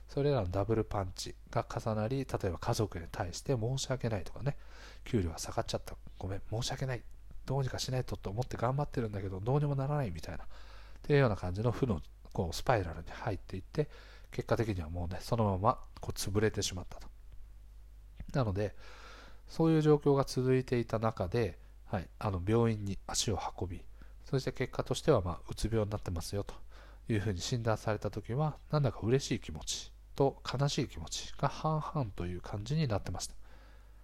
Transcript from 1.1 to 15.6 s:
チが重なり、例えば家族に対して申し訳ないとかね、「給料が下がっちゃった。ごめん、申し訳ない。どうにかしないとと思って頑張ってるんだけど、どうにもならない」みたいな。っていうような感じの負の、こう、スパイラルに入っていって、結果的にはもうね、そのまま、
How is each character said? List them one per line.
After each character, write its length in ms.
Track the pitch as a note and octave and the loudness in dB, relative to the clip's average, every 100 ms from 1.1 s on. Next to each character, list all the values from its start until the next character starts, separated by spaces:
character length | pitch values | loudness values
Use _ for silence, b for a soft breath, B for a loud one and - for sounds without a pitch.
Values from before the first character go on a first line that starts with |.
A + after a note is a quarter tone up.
チ 200 | - - - - | -4 -8 -10 -4
が 160 | A#2 - | -2 0
重 280 | A#2+ A2+ | -2 0
な 120 | G#2+ A2 | 0 2
り、 120 | C3+ | 0
例 300 | B2+ B2+ G2 | 0 0 0
え 40 | |
ば 60 | E2+ | 0
家 160 | - | 0
族 240 | A#2+ G#2 F2 | 2 2 -2
に 80 | E2+ | -6
対 220 | - F#2 | -4 -4
し 80 | - | -2
て 160 | - B2+ | 0 0
申 200 | A2+ C3+ | 2 0
し 120 | - | -2
訳 180 | B2+ A#2+ | 0 0
な 100 | G#2 | 0
い 60 | |
と 80 | - | -2
か 100 | - | -2
ね、 140 | A#2 B B B B B | -2 B B B B B
「給 180 | - A#2 | 0 2
料 80 | F2 | 2
が 80 | D#2+ | -2
下 140 | - | -4
が 100 | - | -2
っ 40 | - | -2
ち 80 | |
ゃ 40 | G#2+ | -2
っ 40 | |
た。 120 | - - - - | -4 -10 -12 -8
ご 100 | F#2 | -4
め 80 | F#2+ | -4
ん、 60 | - | -2
申 120 | A2 | -2
し 80 | B2 | -2
訳 160 | C3 C3 | -2 -2
な 80 | |
い。 80 | B2 - - - - | -4 -6 -14 -12 -8
ど 140 | - C3+ | -2 0
う 40 | |
に 60 | C3 | 0
か 100 | - | -2
し 120 | - | 0
な 80 | B2+ | 0
い 60 | |
と 120 | - G#2 | 0 -4
と 120 | G2+ | -2
思 120 | G#2 | -2
っ 40 | B2+ | -2
て 100 | - | 0
頑 200 | A#2 C#3 | 2 2
張 80 | |
っ 40 | C#3+ | 0
て 120 | - | 0
る 80 | A2+ | 0
ん 40 | |
だ 100 | G2+ | -2
け 60 | G2 | -4
ど、 120 | F#2+ | -2
ど 160 | G#2+ D3 | 2 4
う 40 | |
に 60 | D3 | 4
も 80 | |
な 120 | C3+ C3+ | 2 0
ら 100 | D3 | 0
な 80 | |
い」 60 | A#2+ | 0
み 80 | E2+ | -4
た 120 | - | -6
い 60 | - | -6
な。 60 | |
っ 40 | - B B B B B | -6 B B B B B
て 120 | - | 4
い 20 | C#3+ | 6
う 40 | |
よ 60 | C3 | 6
う 20 | |
な 60 | G2 | 4
感 180 | F2+ | 0
じ 80 | F#2 | 2
の 100 | A#2+ | 2
負 140 | A2 B2 | 4 2
の、 160 | E2+ - - - | 2 -2 -14 -6
こ 180 | - F2 | -2 0
う、 20 | |
ス 80 | - | 0
パ 140 | - A#2 | 4 4
イ 80 | |
ラ 80 | E2+ | 2
ル 100 | D#2 | -4
に 80 | E2 | -8
入 260 | - - F#2+ | -6 -2 -2
っ 20 | |
て 180 | - F#2+ | -4 -8
い 40 | |
っ 20 | |
て、 260 | - - D3 B B B B | -4 -2 -2 B B B B
結 160 | - - | -4 2
果 100 | A2+ | 2
的 120 | C#3+ F#2 | 4 0
に 60 | |
は 80 | D#2 | -2
も 160 | F2 E2+ | -2 -2
う 20 | |
ね、 100 | - | -4
そ 140 | - A#2 | 0 2
の 80 | |
ま 140 | G#2+ | 4
ま、 200 | F#2 | 4